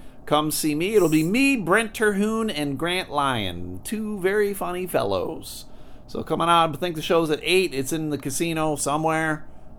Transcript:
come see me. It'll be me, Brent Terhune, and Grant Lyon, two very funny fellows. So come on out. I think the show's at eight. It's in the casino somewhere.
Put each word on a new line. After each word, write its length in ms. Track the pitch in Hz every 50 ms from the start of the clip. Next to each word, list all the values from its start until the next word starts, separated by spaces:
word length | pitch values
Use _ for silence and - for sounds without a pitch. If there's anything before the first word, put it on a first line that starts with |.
| - - - - -
come 240 | - 147 151 156 156
see 220 | 147 - - 156 147
me. 200 | 151 170 202 226
It'll 120 | 208 175
be 160 | 156 156 156 156
me, 320 | 170 202 254 277 277 277
Brent 380 | 233 175 160 185 220 233 214 -
Terhune, 580 | - 220 208 202 196 208 214 226 220 226 220 185
and 240 | 147 147 143 139 127
Grant 320 | 151 175 180 185 180 -
Lyon, 680 | 139 147 143 135 127 113 101 92 85 87 87 87 90 95 -
two 360 | - 220 214 214 214 214 196
very 340 | 175 190 202 214 208 202 196
funny 320 | - 185 175 180 180 185
fellows. 760 | 170 170 135 120 104 98 92 - 165 160 - - - - - - - - - - - - - -
So 160 | - - - -
come 180 | - 165 151
on 80 | 165 165
out. 260 | 170 170 165 160 143
I 20 | -
think 160 | 180 180 160
the 60 | 160
show's 280 | - - 160 165 165 151
at 100 | 151 135 -
eight. 300 | 156 180 190 190 151 127
It's 200 | 135 135 131 160
in 160 | 160 160 151
the 80 | 147
casino 580 | 135 - 143 131 - 170 170 160 160 156 156 147
somewhere. 720 | 143 - 143 143 156 156 160 160 160 160 156 151 151 - - - - - - -